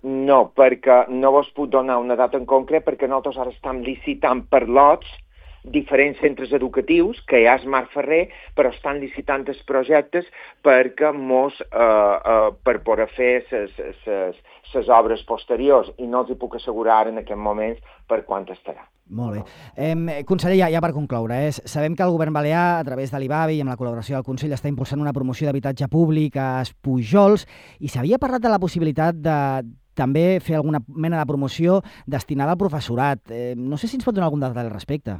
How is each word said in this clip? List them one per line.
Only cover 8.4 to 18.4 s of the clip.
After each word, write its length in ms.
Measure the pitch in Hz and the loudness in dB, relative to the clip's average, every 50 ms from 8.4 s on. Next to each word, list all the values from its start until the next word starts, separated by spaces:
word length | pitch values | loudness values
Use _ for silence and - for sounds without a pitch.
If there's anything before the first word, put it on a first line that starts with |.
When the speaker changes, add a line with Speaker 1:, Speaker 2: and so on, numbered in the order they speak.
| - - - | -20 -10 -2
Speaker 1:
però 160 | - 143 127 | 0 0 0
estan 300 | 120 - - 147 143 147 | 0 -4 -8 -6 -6 -6
licitant 440 | 139 139 - - - - 143 139 135 139 | -8 -10 -12 -12 -6 -4 -4 -4 -4 -8
els 120 | 135 - - - | -10 -12 -8 -4
projectes 600 | 135 135 131 123 156 147 143 147 - 175 180 - _ - - - - _ _ | -2 -2 0 2 2 2 2 0 -4 -6 -6 -6 _ -20 -20 -20 -20 _ _
perquè 480 | 147 135 127 127 127 127 - 151 151 147 | 4 6 6 4 2 0 0 0 0 0
mos, 460 | 143 135 131 127 127 131 139 - - | -2 -2 0 2 2 2 0 -4 -10
eh, 580 | - - - 110 117 113 110 107 104 101 101 90 - 104 113 | -16 -6 0 2 4 4 6 6 4 4 2 0 0 2 2
eh, 180 | 110 107 107 104 - - | 4 2 2 0 -2 -2
per 160 | 127 117 104 - | -2 -2 0 0
poder 240 | 113 110 104 110 107 - | 0 0 0 0 -4 -2
fer 160 | - 127 123 123 123 120 - | 0 0 2 2 0 -2 -4
ses, 240 | 135 113 104 95 - - - - - - - | -6 -6 -6 -6 -10 -12 -12 -12 -12 -12 -8
ses, 340 | 110 104 98 95 92 90 - _ _ - - _ - | -6 -4 -2 -4 -4 -6 -10 _ _ -20 -20 _ -8
ses 180 | - 131 110 101 | -6 -4 2 6
obres 340 | 123 117 110 110 113 110 - - | 6 6 6 4 0 -4 -4 -6
posteriors, 640 | 117 107 - _ 123 113 127 139 143 123 104 98 - - | -8 -8 -4 _ -4 0 2 4 4 4 4 0 -10 -12
i 100 | 127 120 | -10 -4
no 140 | 120 127 123 | -2 -4 -2
els 80 | 123 | -4
hi 80 | 127 - | -6 -10
puc 160 | 120 110 - | -8 -10 -10
assegurar 520 | 117 - - 113 110 113 113 113 110 110 113 | -10 -8 -8 -6 -2 0 2 4 4 2 0
en 120 | 113 110 107 | -4 -8 -10
aquest 160 | 110 104 104 | -10 -10 -6
moment 360 | 107 104 104 107 107 110 117 - - - _ _ _ _ | -4 -4 -4 -4 -4 -6 -6 -10 -16 -20 _ _ _ _
per 160 | - 107 - | -4 -4 -2
quan 220 | - 98 98 | -4 -6 -8